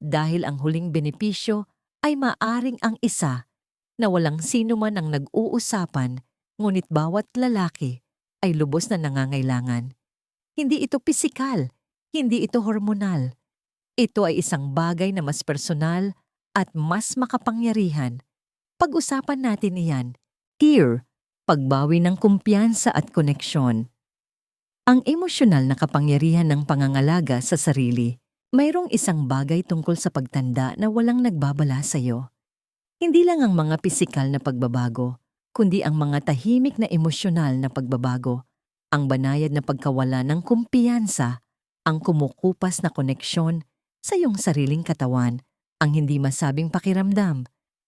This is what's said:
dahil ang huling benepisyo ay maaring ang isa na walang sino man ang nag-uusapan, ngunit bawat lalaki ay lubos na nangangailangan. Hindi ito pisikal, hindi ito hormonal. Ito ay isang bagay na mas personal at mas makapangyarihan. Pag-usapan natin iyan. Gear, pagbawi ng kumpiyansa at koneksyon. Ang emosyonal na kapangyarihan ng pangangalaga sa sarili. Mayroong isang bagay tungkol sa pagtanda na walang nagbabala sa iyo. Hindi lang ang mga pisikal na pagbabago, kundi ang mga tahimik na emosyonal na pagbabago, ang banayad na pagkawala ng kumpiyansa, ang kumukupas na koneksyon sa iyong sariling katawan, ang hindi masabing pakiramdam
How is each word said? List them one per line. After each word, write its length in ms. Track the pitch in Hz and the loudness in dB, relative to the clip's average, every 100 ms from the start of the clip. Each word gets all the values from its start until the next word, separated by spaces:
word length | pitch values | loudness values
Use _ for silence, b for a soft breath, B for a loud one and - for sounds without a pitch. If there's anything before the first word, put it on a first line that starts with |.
dahil 400 | 147 151 156 170 | -4 -2 0 0
ang 160 | 147 143 | -2 -4
huling 320 | 156 160 175 | -2 -2 -2
benepisyo 800 | 156 147 143 214 185 - 208 202 _ _ _ | -2 -2 -2 -4 -4 -4 -4 -4 _ _ _
ay 160 | 302 285 | -2 0
maaring 640 | 254 - 226 240 254 240 | -2 -2 -2 -2 -4 -2
ang 160 | 226 220 | -4 -2
isa 480 | 247 - 156 123 - _ _ _ _ | -2 0 -2 -2 -8 _ _ _ _
na 160 | - 220 | -2 0
walang 320 | 180 160 156 | 2 2 -2
sino 320 | 160 240 226 | -2 0 0
man 240 | 226 214 202 | 0 -2 -2
ang 160 | 156 | -2
nag-uusapan, 1040 | 147 139 - 226 240 - 208 170 139 127 123 - _ _ - | -2 -2 -2 -2 -2 -2 -4 -2 -2 -2 -4 -14 _ _ -4
ngunit 320 | 208 185 - | 0 0 0
bawat 400 | 156 160 196 - 247 | -2 0 -2 -4 -2
lalaki 640 | 254 220 170 - 135 123 _ _ _ - | 0 0 -2 -4 -6 -8 _ _ _ -4
ay 120 | 185 | -2
lubos 360 | 156 147 156 - | 0 0 0 -2
na 80 | 190 | -4
nangangailangan. 960 | 151 135 135 139 131 127 123 120 123 - _ _ _ _ _ - | -2 -2 -2 -2 -2 -2 -2 -4 -6 -12 _ _ _ _ _ -4
Hindi 240 | 277 294 | 0 0
ito 160 | 269 269 | 0 -4
pisikal, 720 | - - 320 - 269 226 127 _ _ _ _ | -2 0 -2 -2 -4 -2 -4 _ _ _ _
hindi 320 | 311 254 233 | -4 0 0
ito 200 | 208 240 | 0 -2
hormonal. 760 | 214 214 208 208 202 165 127 - _ _ _ _ _ - | -2 -2 -2 -2 -2 -2 -4 -8 _ _ _ _ _ -2
Ito 280 | 233 214 185 | 0 2 0
ay 160 | 165 | 0
isang 320 | - 139 139 | -2 -2 -2
bagay 400 | 135 170 170 190 | -2 -2 -2 -2
na 80 | 196 | -2
mas 240 | 143 147 - | -4 -4 -4
personal 680 | 143 - 151 160 175 196 - _ _ _ 202 | -6 -4 -2 -2 -2 -4 -6 _ _ _ -4
at 120 | 185 | -4
mas 400 | 160 156 190 - | -4 -2 -2 -4
makapangyarihan. 1040 | 254 247 247 - 226 233 220 185 151 127 123 - _ _ _ _ - | -4 -2 -2 -2 -2 0 0 0 0 -2 -6 -14 _ _ _ _ -2
Pag-usapan 640 | 349 311 - 269 277 277 | 0 0 -2 -4 -4 -2
natin 340 | 254 214 202 185 | -2 0 -2 -2
iyan. 280 | 165 135 123 123 _ _ _ - | -2 -2 -4 -10 _ _ _ 4
Gear, 480 | 302 285 135 117 - _ _ _ - | 6 8 6 2 -4 _ _ _ 0
pagbawi 500 | 156 135 135 147 170 | 0 2 2 4 4
ng 120 | 175 185 | 2 2
kumpiyansa 720 | 208 196 - 202 226 226 233 | 4 4 4 4 4 2 0
at 180 | - - | 0 -2
koneksyon. 800 | - 147 143 - 156 123 113 117 _ _ _ _ _ _ _ _ _ - | 0 0 0 -2 0 2 0 -2 _ _ _ _ _ _ _ _ _ 4
Ang 160 | 254 294 | 4 4
emosyonal 580 | 330 359 - 247 147 131 | -2 -2 2 4 6 4
na 80 | |
kapangyarihan 720 | - - 151 147 143 165 170 160 | 0 0 0 2 2 4 4 2
ng 220 | 147 143 | 0 0
pangangalaga 720 | 143 135 135 139 175 147 123 | 0 2 2 2 2 0 -2
sa 160 | 127 156 | -2 -2
sarili. 640 | - 135 123 120 120 120 _ _ _ | 0 0 2 2 0 -4 _ _ _
Mayroong 340 | 254 294 349 359 | 2 2 0 0
isang 320 | - - 160 131 | -2 0 0 0
bagay 400 | 135 139 170 - | 0 0 -2 0
tungkol 320 | 165 156 170 | -2 -2 -2
sa 100 | 170 | -2
pagtanda 720 | 143 131 139 127 123 127 - | -4 -4 -2 -2 0 -2 -2
na 80 | 214 | -2
walang 340 | 220 233 247 | 0 2 2
nagbabala 600 | 247 165 139 143 147 131 | 2 0 0 0 0 0
sa 160 | 147 151 | -2 -2
iyo. 320 | 123 120 131 _ _ _ _ _ _ - | -2 -2 -6 _ _ _ _ _ _ -4
Hindi 240 | 339 320 349 | 4 6 6
lang 160 | 339 | 4
ang 100 | 233 | 4
mga 300 | 175 156 156 | 4 2 0
pisikal 480 | 185 - 175 143 135 | -2 -2 -2 0 0
na 100 | 139 | 0
pagbabago, 800 | 143 127 123 123 123 117 123 127 _ _ _ | -2 -2 0 0 -2 -2 -4 -6 _ _ _
kundi 280 | - 196 196 | 0 2 2
ang 160 | - 151 | 0 0
mga 360 | 147 143 147 | 0 -2 0
tahimik 440 | 139 196 247 269 269 | -2 2 2 2 0
na 120 | 226 | -2
emosyonal 680 | 165 160 - 196 170 147 131 | 0 0 0 0 0 0 0
na 160 | 131 | -2
pagbabago, 720 | 139 127 127 127 123 127 123 - _ _ _ - | -4 -4 -2 -2 -2 -2 -4 -6 _ _ _ -4
ang 160 | 147 135 | -2 0
banayad 480 | 131 135 143 156 143 | 0 0 0 0 -2
na 80 | |
pagkawala 560 | - 135 143 131 131 131 | -2 -4 -2 0 0 0
ng 240 | 131 160 | 0 -2
kumpiyansa, 960 | 175 233 233 254 240 240 208 - 120 123 _ _ _ _ 160 | 0 -2 2 2 2 2 -2 -2 -2 -4 _ _ _ _ -4
ang 80 | 160 | -2
kumukupas 880 | 160 156 135 - 185 180 185 - | 0 0 0 -2 -2 0 -4 -2
na 80 | 160 | -4
koneksyon 720 | - 135 131 - - 165 165 - _ _ _ | -2 -4 -4 -4 -2 0 -2 -6 _ _ _
sa 160 | - 392 | -4 0
iyong 160 | 311 196 | 0 0
sariling 480 | - 147 139 156 | 0 0 0 0
katawan, 560 | 165 143 127 127 123 120 - _ _ - | -2 -2 0 0 0 -2 -8 _ _ -2
ang 100 | 151 151 | 2 2
hindi 240 | 143 147 | 2 0
masabing 480 | 139 - 143 139 165 | 0 -2 -2 -2 -2
pakiramdam 800 | 180 190 185 196 202 190 139 123 _ _ _ | -4 -2 0 2 2 0 -2 -6 _ _ _